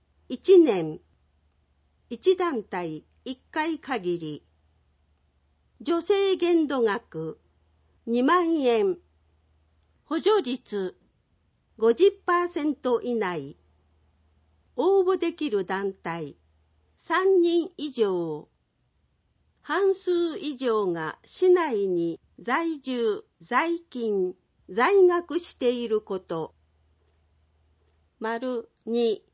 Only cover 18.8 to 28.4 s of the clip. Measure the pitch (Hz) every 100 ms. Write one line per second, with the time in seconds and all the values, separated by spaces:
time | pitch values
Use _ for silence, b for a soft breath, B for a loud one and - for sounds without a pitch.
18.8 | _ _ _ _ _ _ _ _ - 311
19.8 | 392 381 - 349 339 294 285 254 254 220
20.8 | 196 170 156 - - - 370 359 320 220
21.8 | 196 175 170 165 _ - 185 269 330 302
22.8 | 262 247 226 202 - _ 165 240 330 339
23.8 | - 254 226 202 185 180 _ _ - 185
24.8 | 269 403 359 349 339 311 - - 247 247
25.8 | 233 214 214 190 - 165 156 - _ _
26.8 | _ _ _ _ _ _ _ _ _ _
27.8 | _ _ _ _ 220 226